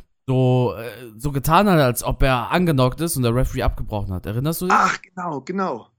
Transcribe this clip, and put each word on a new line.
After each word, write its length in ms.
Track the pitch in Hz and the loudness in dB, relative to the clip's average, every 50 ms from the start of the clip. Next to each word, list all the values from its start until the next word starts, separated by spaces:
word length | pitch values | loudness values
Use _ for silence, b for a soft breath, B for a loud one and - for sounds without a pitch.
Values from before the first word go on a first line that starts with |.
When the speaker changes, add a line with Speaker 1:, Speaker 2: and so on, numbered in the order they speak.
| B B _ _ _ | B B _ _ _
Speaker 1:
so, 480 | - 127 131 131 127 127 127 123 107 - | -2 0 2 4 4 4 4 2 0 -2
äh, 360 | 107 117 120 104 117 127 113 107 | -6 -12 -14 -16 -16 -16 -18 -12
so 140 | 110 127 143 | -8 -6 -4
getan 360 | 139 139 127 143 160 185 208 208 | -4 -2 0 4 4 4 6 6
hat, 100 | 175 - | 6 4
als 240 | 139 123 123 - | 4 4 2 0
ob 200 | - 135 127 - | -2 -2 0 2
er 280 | 143 135 131 120 110 95 | 2 2 2 2 0 0
angenockt 500 | 143 175 180 165 151 131 127 127 127 - | 0 2 2 2 4 4 2 2 0 -2
ist 160 | 160 170 - | -4 -4 -2
und 60 | 135 | 0
der 120 | 123 117 117 | 0 0 2
Referee 280 | 127 131 - - 127 | 2 0 0 0 0
abgebrochen 500 | 101 - - - - - 110 104 101 101 | 0 0 0 -2 -4 -6 -4 -6 -4 -4
hat. 140 | 95 87 - | -6 -6 -6
Erinnerst 340 | 87 104 123 139 160 165 - | -6 -4 -4 -2 -4 -4 -4
du 60 | 180 | -2
dich? 80 | 180 214 | 0 2
Speaker 2:
Ach, 240 | 214 196 180 - - | 2 2 0 -2 -4
genau, 400 | - - - 185 175 175 151 131 | -10 -16 -14 -10 -10 -8 -8 -10
genau. 480 | 131 - 180 196 190 170 131 107 - _ _ | -8 -8 -6 -4 -4 -4 -6 -8 -12 _ _